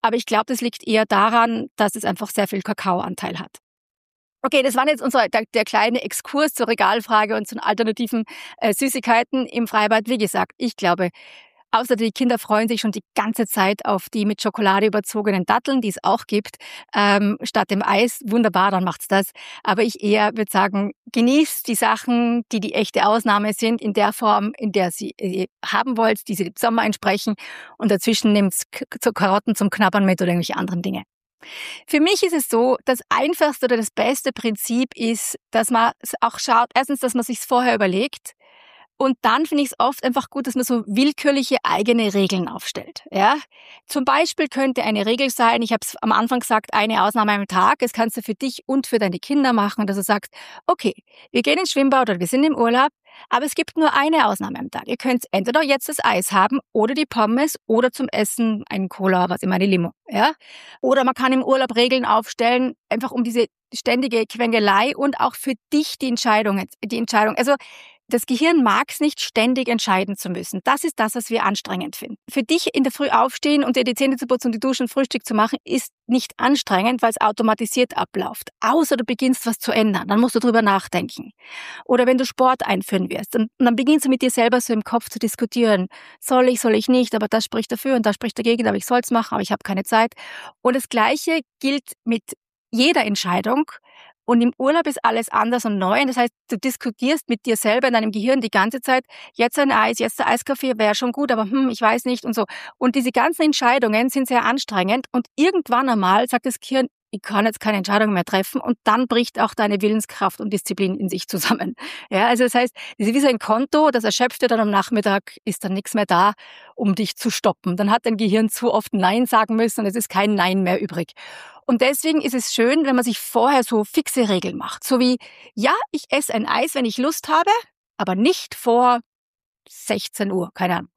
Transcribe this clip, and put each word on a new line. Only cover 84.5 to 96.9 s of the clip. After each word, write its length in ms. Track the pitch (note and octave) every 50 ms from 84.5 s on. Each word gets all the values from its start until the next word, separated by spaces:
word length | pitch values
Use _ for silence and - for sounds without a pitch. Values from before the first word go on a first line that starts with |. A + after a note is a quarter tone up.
| B3 B3
so 120 | A#3+ - A3+
im 100 | G#3+ G#3+
Kopf 260 | - - A#3+ - -
zu 80 | - A3
diskutieren. 720 | - A3 - - A#3+ G#3+ - B3 A#3 A3 G#3 F#3+ F3+ F#3 - - - - - _
„Soll 300 | - - C#4 B3+ B3+ B3+
ich, 120 | B3+ A3+
soll 140 | - A#3+ G#3+
ich 140 | G#3+ A3 -
nicht? 260 | B3+ B3+ B3 A3 -
Aber 120 | A3 G#3+ G#3
das 160 | - A3+ G#3+
spricht 280 | - - A3 A3+ -
dafür 240 | - A3 - C4+ C4+
und 100 | A#3+ G#3+
das 80 | A3 G3+
spricht 240 | - - A#3 - -
dagegen, 300 | A3 A#3 A#3 A#3 A#3+ A3
aber 100 | G3+ G3+
ich 80 | -
soll's 240 | - B3 B3 A#3+ -
machen, 240 | B3 A3+ A3 - -
aber 80 | G#3+
ich 100 | G3+ -
hab 120 | G3+ - -
keine 220 | - G3 F#3+ F#3+
Zeit.“ 280 | - - A3 A3+ A#3 - - - - - - - - - _
Und 140 | _ B3 B3
das 120 | C4+ B3 -
Gleiche 520 | - A#3+ G#3+ A3 C4+ D4+ - - D#4+ D#4+ C4 _ _ _
gilt 340 | - C4+ C#4 C#4+ _ - - _ _
mit 160 | A3+ A#3 A3 _ - - _ _ _ _ _ _ _
jeder 360 | - A3+ B3+ D4+ F4 D4 A3
Entscheidung. 640 | G#3+ G3+ - - F#3 F3 F#3+ F#3+ G#3+ A#3+ C#4 D#4 - - - _ _ _ - - - _ _ _
Und 140 | - B3 A#3
im 140 | A#3 B3 - _
Urlaub 300 | B3+ C4+ D4+ E4+ D#4+ D4+
ist 160 | C4+ - -
alles 240 | A#3 A3+ A3+ A3+ -
anders 380 | - G#3+ G#3+ A3+ A#3+ B3 -
und 120 | A#3 G#3 G3
neu. 220 | F#3 F#3 G#3 A#3+
Und 80 | - B3
das 80 | B3+
heißt, 160 | B3+ A#3+ A#3+ _ _ _ _
du 80 | B3+ G3
diskutierst 720 | - C4+ B3 - - B3